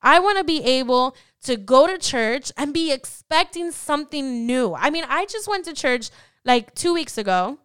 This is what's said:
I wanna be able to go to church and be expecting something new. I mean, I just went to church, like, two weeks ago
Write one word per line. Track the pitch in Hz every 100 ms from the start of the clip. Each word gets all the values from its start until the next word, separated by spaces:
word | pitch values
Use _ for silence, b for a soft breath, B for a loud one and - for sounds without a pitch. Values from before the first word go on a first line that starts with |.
I | 233 320
wanna | 381 403
be | 320 311
able | - 262 247 247 254 b b b
to | - 240
go | 196 262 320
to | 370
church | - 254 220 254 - -
and | 285
be | 294 320
expecting | 277 - - _ 311 359 339 339
something | - - 294 294 302 269 240 233
new. | 254 233
I | 151 247
mean, | 320 311
I | 294 415
just | 453 415
went | 403 330
to |
church, | 302 285 247 220 b b b
like, | - 247 -
two | - 349
weeks | 339 294 -
ago | 202 185 185 285